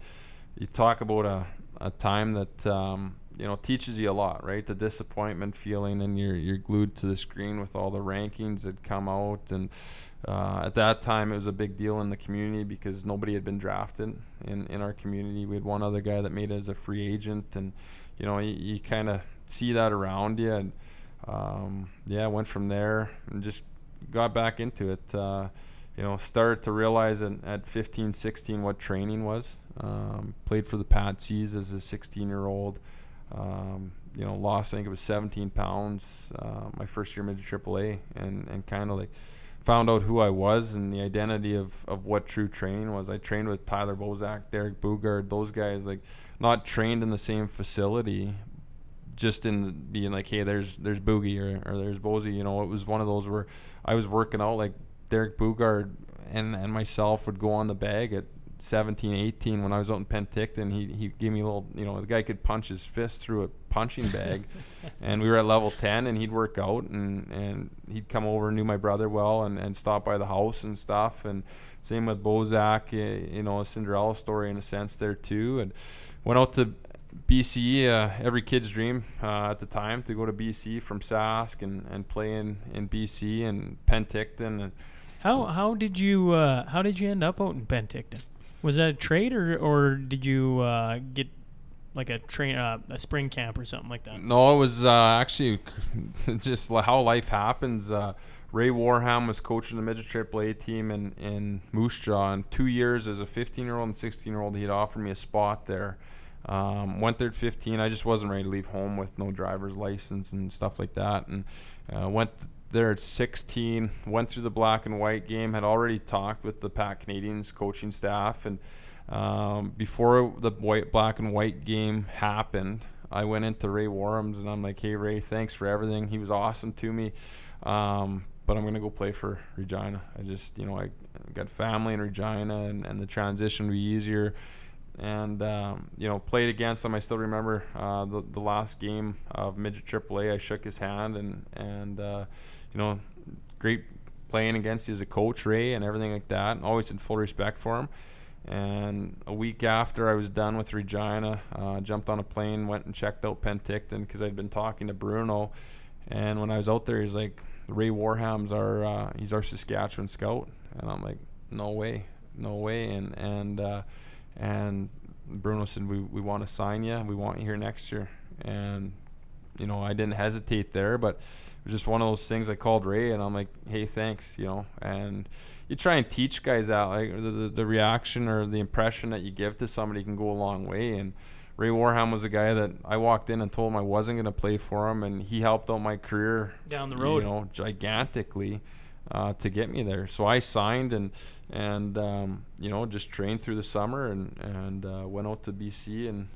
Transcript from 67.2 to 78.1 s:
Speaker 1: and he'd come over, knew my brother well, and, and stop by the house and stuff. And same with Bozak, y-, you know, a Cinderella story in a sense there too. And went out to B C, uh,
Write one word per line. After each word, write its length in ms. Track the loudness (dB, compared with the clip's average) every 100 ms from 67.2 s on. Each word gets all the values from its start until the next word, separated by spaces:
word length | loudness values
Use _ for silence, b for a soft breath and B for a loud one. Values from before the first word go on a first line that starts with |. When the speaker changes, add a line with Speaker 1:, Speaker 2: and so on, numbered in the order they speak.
| -4
Speaker 1:
and 400 | -4 -4 -4 -6 -10 -10
he'd 180 | -10 -2
come 160 | 0 2
over, 240 | 2 2
knew 140 | 2
my 120 | 2 2
brother 320 | 4 4 2
well, 360 | 4 4 4
and, 140 | 2 -2
and 180 | -4 -2
stop 280 | 2 2
by 140 | 2 0
the 80 | 2
house 380 | 2 2 0
and 120 | -6 -6
stuff. 480 | 0 2 2 0
And 180 | -6 -6 -8 B B B
same 260 | -4 0 0
with 160 | 2
Bozak, 720 | 4 4 6 6 6 4 2
y-, 360 | -2 -2 -2 -4
you 120 | -4
know, 180 | 0 -2
a 40 |
Cinderella 500 | -2 -4 0 2 2
story 360 | 0 -2 -2 -2
in 60 | -4
a 60 |
sense 340 | -4 -4 -4 -2
there 180 | -2
too. 460 | -2 -2 0 0 0
And 120 | -2 -6 B B B B
went 140 | 6 8
out 160 | 8
to 200 | 6 2 0 -12 -14 -14 0 8
B 160 | 8
C, 460 | 8 4 6 6 8
uh, 220 | 8 6